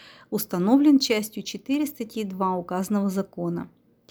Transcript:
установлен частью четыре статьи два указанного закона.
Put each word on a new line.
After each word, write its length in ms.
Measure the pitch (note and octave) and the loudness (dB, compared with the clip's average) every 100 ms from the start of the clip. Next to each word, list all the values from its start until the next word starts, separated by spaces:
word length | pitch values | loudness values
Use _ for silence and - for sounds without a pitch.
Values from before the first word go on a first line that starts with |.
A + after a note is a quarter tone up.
| - - - | -20 -20 -8
установлен 680 | A3 - F3+ G3 C#4 D4 C4+ | -8 -4 -2 4 6 6 6
частью 440 | - G#3+ G#3+ G3+ | 4 0 -2 -8
четыре 420 | - G3+ - C#4+ | -10 -10 -4 -2
статьи 400 | D4 - A3 A3 | -2 -6 -8 -6
два 320 | G3+ F#3+ F#3 F#3 | -6 -2 -2 -2
указанного 540 | F3 F#3 F#3 G3+ G3 | -4 -4 -2 0 0
закона. 580 | F#3+ F#3+ F3 E3+ E3+ F3 _ _ _ - | -2 -6 -6 -6 -6 -10 _ _ _ -20